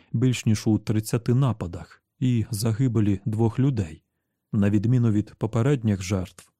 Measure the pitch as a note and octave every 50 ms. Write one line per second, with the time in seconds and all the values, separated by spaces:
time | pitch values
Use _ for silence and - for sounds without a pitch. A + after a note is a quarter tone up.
0 | _ _ - A#2+ A#2+ C3 B2 - - A#2 G#2+ G#2+ - A2+ G#2+ G#2 - - A2 G#2+
1 | G#2+ - - A#2+ - - A#2+ B2+ C#3+ C3 A2 - G#2 E2+ E2 - - - - -
2 | _ _ _ _ C3+ B2+ B2 A2+ G#2+ - - G2 A2 A2+ A2 G2+ C3+ C3 A2 A2+
3 | G#2+ G2+ G2+ F#2+ - A2+ G#2 G#2 A#2 A2+ - - C3 C#3+ C#3 A2 G2 D#2+ D#2+ -
4 | _ _ _ _ _ _ _ _ _ _ - A2+ G2 G2+ G2+ G#2+ G2 A2+ B2+ B2+
5 | A#2+ A#2 G#2 G#2 G#2+ - - - - A2 - A#2 A2+ C#3 D3 C3 A2 A2 G#2 F#2
6 | F#2+ F2+ G#2+ F#2+ F2+ - - - - _ _ _